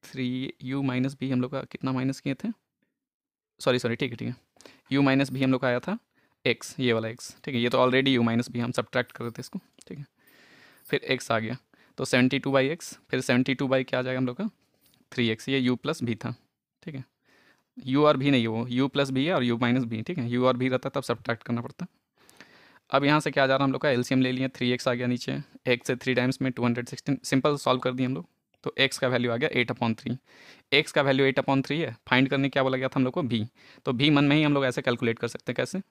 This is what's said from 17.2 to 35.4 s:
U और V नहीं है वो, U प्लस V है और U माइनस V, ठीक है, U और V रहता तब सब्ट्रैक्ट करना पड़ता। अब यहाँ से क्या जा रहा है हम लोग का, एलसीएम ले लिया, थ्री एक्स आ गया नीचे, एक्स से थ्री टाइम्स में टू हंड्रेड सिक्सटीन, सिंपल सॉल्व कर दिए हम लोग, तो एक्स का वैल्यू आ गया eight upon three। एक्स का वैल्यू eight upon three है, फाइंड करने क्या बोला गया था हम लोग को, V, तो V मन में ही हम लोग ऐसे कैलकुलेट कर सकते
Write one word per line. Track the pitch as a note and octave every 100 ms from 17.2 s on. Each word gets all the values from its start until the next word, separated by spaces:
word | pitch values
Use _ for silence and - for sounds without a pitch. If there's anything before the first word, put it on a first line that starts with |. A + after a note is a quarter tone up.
| _ _ _ _ _ -
U | C3 C3+
और | D3+ D3
V | C#3+
नहीं | C3+
है | A2+
वो, | A2+ A#2+ B2
U | C3+
प्लस | C#3+ C#3
V | C3
है | D3
और | F3+
U | B2 A#2
माइनस | B2 B2+
V, | A#2 A2 A2
ठीक | F3+
है, | A#2
U | B2
और | B2+ B2
V | B2+
रहता | B2+ C3+
तब | C#3+
सब्ट्रैक्ट | - A#2+ - A#2
करना | - A#2+
पड़ता। | B2 - F3+ _ _ _ _ - - _ _ _ _
अब | C3+
यहाँ | C#3+ D3+
से | D3+
क्या | C#3+ C3+
जा |
रहा | C3+
है |
हम | C#3
लोग | C3
का, | D3+
एलसीएम | B2 B2 C3
ले | B2+
लिया, | B2+ C3
थ्री | - B2
एक्स | B2 -
आ |
गया | B2 B2
नीचे, | B2 - C#3 D3 - -
एक्स | B2 -
से | B2+
थ्री | -
टाइम्स | B2 B2 C3
में | C3
टू | B2
हंड्रेड | A#2+ A#2+ A#2+
सिक्सटीन, | C3+ - C3+
सिंपल | - C#3 D3+ D3
सॉल्व | - B2+
कर | B2+
दिए | B2+ B2+
हम |
लोग, | C3+ F3 _ _ _
तो | - -
एक्स | C3 -
का | C3
वैल्यू | B2+ A#2+
आ | A#2
गया | D3+
eight | B2 A#2+
upon | B2 A#2 A2+
three। | - B2+ _ - - - _
एक्स | C#3 D3+
का | -
वैल्यू | C#3 C3+ C3+
eight | C3+
upon | C3 C3+
three | C3 D3
है, | D3 A#2 -
फाइंड | B2+ C3+
करने | C#3 C#3
क्या | C#3
बोला | C3 C3
गया | C3
था | C#3+
हम |
लोग | B2+
को, | C3
V, | C3 A#2 G#2+ _ - - -
तो |
V | B2 D3
मन | D3
में | C#3+ D3
ही |
हम | D3+
लोग | C#3+
ऐसे | C3+ B2
कैलकुलेट | C3 A#2+ A#2 A2+
कर | A#2+
सकते | -